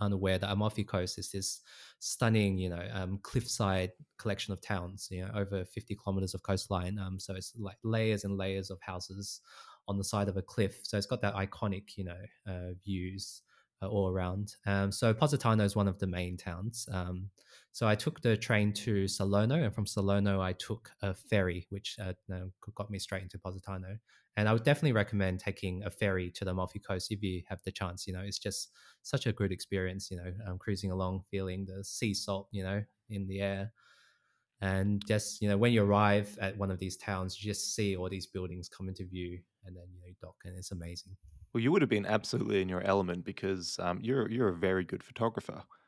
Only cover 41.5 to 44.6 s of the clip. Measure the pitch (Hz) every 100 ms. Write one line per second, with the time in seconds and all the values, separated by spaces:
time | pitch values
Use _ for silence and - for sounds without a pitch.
41.5 | - 117 180 143 107 98 107 - 120 107
42.5 | 101 92 90 98 98 90 87 87 95 98
43.5 | 95 85 - 90 87 113 135 107 117 110
44.5 | 87